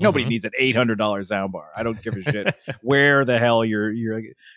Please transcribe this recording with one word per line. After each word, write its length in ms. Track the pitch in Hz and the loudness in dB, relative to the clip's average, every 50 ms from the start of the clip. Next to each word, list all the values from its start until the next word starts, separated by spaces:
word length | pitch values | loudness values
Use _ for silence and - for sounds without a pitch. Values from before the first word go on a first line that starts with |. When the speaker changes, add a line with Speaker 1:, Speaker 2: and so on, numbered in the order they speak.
Speaker 1:
nobody 240 | 175 214 165 143 117 | 0 2 2 2 0
Speaker 2:
Mm-hmm. 60 | 131 | -2
Speaker 1:
needs 140 | 117 113 95 | -2 -4 -4
an 60 | 113 - 131 | -6 -2 0
eight 160 | 131 131 120 | 0 2 2
hundred 240 | 117 123 117 110 101 | 2 2 2 2 0
dollar 240 | 110 107 101 101 98 | 0 0 0 -2 -4
sound 300 | 92 110 98 98 98 92 | -4 -4 -2 -2 -4 -6
bar. 180 | 82 73 78 80 | -10 -14 -12 -10
I 60 | 101 113 | -6 -4
don't 160 | 117 113 113 - | -4 -4 -6 -8
give 140 | - - | -8 -8
a 60 | 98 92 | -6 -4
shit 320 | 147 135 104 98 104 - - _ - | -4 -4 -4 -4 -8 -10 -12 _ -14
Speaker 2:
<laughs> 140 | 127 - - | -14 -10 -2
Speaker 1:
where 420 | 120 139 139 143 143 143 139 135 | 0 2 4 6 6 6 4 4
the 140 | 120 123 113 | 2 2 2
hell 260 | 117 120 117 113 113 | 4 4 4 4 2
you're, 260 | 113 107 107 104 107 107 | 2 0 -2 -2 -2 -2
you're, 240 | 117 117 110 113 | -4 -4 -4 -4
like, 200 | 113 110 - - _ _ - - | -6 -8 -12 -18 _ _ -20 -20